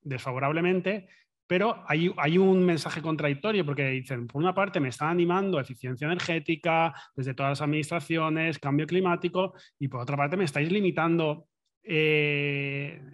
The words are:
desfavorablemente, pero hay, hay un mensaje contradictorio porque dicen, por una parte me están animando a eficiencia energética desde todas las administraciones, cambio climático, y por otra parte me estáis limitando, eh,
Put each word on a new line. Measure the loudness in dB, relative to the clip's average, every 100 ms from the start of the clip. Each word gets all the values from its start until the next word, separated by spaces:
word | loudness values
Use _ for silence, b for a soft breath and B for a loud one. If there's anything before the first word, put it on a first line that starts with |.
desfavorablemente, | -10 -8 -6 -4 -2 0 2 0 0 -4 -8 b b _ -2
pero | 0 0 -2 -2
hay, | 2 2 2
hay | 2 6
un | 6 6 6
mensaje | 2 -2 -6
contradictorio | -4 -2 0 0 0 0
porque | 0 0 -2
dicen, | -2 -4 -8 -6
por | -2
una | 0
parte | 2 0 0
me | -2
están | -2 -2
animando | 2 2 2 2 0
a |
eficiencia | -2 -6 -8 -6 -4
energética | -2 -2 -2 -2 -2 2 2 2 -2 B
desde | -8 -6
todas | -2 -2
las | -2
administraciones, | 0 -2 -2 -4 -2 -2 0 0 -2 -2
cambio | -2 0 0
climático, | 2 2 2 0 -2 -2 -4 B -8
y | -6
por | -6
otra | -4 0
parte | 0 0
me |
estáis | 0 0 0
limitando, | 2 2 2 2 2 0 -2 -8 _ _ _
eh, | -4 0 2 4 2 0 -2 -2 -4 -6 -8 -12 -18